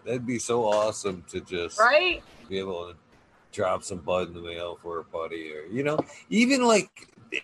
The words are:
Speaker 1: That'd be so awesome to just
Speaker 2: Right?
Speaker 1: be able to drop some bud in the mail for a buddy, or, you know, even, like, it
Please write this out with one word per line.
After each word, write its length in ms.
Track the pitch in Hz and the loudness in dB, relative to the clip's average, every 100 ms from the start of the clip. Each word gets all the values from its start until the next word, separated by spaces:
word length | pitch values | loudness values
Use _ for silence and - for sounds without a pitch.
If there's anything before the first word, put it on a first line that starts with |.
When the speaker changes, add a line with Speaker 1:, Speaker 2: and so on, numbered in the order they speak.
Speaker 1:
That'd 200 | 107 127 | -6 -4
be 140 | 120 117 | -2 -4
so 240 | - 120 | 0 2
awesome 600 | 107 104 107 107 101 90 - | 4 4 2 0 -4 -6 -8
to 120 | 92 | -10
just 360 | - 90 85 - | -6 -6 -4 4
Speaker 2:
Right? 460 | 233 302 370 320 - - - | 6 6 4 -2 -10 -20 -8
Speaker 1:
be 100 | - | -6
able 280 | 95 87 87 | -4 -6 -10
to 60 | 82 _ _ _ _ _ | -16 _ _ _ _ _
drop 320 | - 92 92 | -2 0 0
some 160 | - 92 | -4 -8
bud 300 | 85 90 85 | 0 0 0
in 40 | |
the 80 | 87 | -6
mail 360 | 85 85 87 85 | -10 -8 -8 -10
for 180 | 85 85 | -8 -8
a 40 | |
buddy, 480 | 76 85 80 85 78 | -6 -6 -6 -8 -10
or, 120 | 76 | -12
you 180 | 82 120 | -8 -4
know, 160 | 147 156 - - - | -2 -2 -6 -12 0
even, 340 | 202 247 269 | 4 4 4
like, 460 | 240 208 - - - - - | 6 4 2 -14 -20 -20 -10
it 120 | - | -10